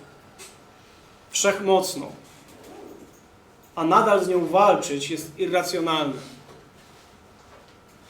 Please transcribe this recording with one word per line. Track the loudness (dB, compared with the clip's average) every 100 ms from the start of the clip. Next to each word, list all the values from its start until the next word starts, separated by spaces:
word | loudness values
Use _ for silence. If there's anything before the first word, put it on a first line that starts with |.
| -20 -20 -20 -20 -20 -20 -20 -20 -20 -20 -20 -20 -10
wszechmocną, | 0 0 0 2 2 2 -6 -10 -14 -20 -20 -20 -20 -20 -20 -20 -20 -20 -20 _ -20 _ _ _ -4
a |
nadal | 2 4 4 2 2
z |
nią | 0 2
walczyć, | 4 4 4 0 -6 -6
jest | -8 -10 -6
irracjonalne. | -2 -2 -2 -4 -2 -2 -2 -6 -12 -20 -20 -20 -20 -20 -20 -20 -20 -20 -20 -20 -20 -20 -20 -20 _ -20